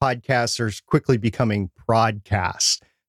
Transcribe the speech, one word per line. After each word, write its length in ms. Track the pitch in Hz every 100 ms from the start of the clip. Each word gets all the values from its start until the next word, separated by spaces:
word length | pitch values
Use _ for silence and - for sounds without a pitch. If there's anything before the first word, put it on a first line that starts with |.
podcasts 580 | 135 123 - 127 117 -
are 120 | 113 - -
quickly 300 | 151 - 123
becoming 520 | 110 - 113 104 92 _
prodcasts. 1040 | - 113 110 104 - 104 90 - - - _ _